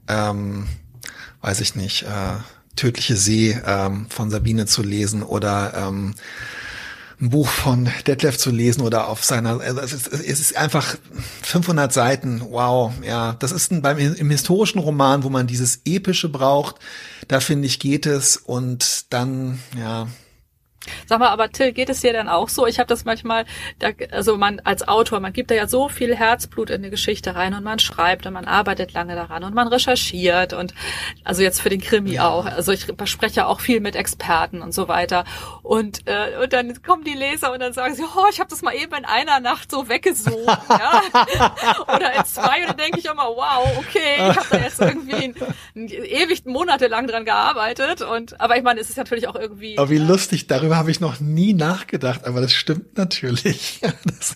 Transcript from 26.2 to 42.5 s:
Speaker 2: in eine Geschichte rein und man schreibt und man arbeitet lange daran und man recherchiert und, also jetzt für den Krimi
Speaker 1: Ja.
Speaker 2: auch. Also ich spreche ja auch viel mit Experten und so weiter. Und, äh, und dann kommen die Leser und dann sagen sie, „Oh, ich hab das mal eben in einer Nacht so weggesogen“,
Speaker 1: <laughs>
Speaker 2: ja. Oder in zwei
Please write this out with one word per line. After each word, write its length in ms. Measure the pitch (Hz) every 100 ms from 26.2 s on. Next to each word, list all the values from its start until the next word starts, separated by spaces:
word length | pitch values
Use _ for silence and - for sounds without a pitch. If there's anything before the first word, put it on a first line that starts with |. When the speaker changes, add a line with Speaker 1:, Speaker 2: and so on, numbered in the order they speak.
| 226 247 - - 214
Speaker 2:
in 60 | 190
eine 120 | 196
Geschichte 460 | 214 - 214 - 180
rein 180 | 185
und 100 | 202
man 140 | 208 220
schreibt 480 | - - 170 180 190
und 80 |
man 120 | 185 175
arbeitet 480 | 190 202 190 180
lange 200 | - 175 175
daran 280 | 170 165
und 100 | 185
man 140 | 220 233
recherchiert 840 | 240 - 240 - 180 180 175 180
und, 200 | 180 185 - - - - -
also 200 | - 185
jetzt 180 | 190 -
für 80 | -
den 120 | -
Krimi 340 | - 214 196 170
Speaker 1:
Ja. 40 |
Speaker 2:
auch. 260 | 170 165 180
Also 260 | - 170
ich 160 | 190 - - 202
spreche 300 | - 220 -
ja 80 | 185
auch 140 | 190
viel 200 | - 226
mit 160 | 202 -
Experten 640 | - - - 165 170 175
und 120 | 165
so 140 | 170 180
weiter. 360 | 170 175 180 175 - - -
Und, 460 | - 220 214 - -
äh, 300 | 202 214 -
und 100 | 262
dann 280 | 254 240 247
kommen 220 | - 359
die 100 | 302
Leser 400 | 277 269 302 269
und 60 | 254
dann 140 | 247
sagen 200 | 247 254 269
sie, 80 |
„Oh, 220 | 320 381 403
ich 80 | 403
hab 100 | 381
das 120 | -
mal 100 | 349 277
eben 200 | 320 294
in 100 | 247
einer 340 | 220 311 277
Nacht 300 | 240 269 -
so 160 | 277 240
weggesogen“, 840 | 240 381 339 214 226 226 208 -
Speaker 1:
<laughs> 80 | 233
Speaker 2:
ja. 220 | 233 339 381 - 233 269 226 - 226 220 311
Oder 260 | 214 - 262
in 80 | -
zwei 360 | - 208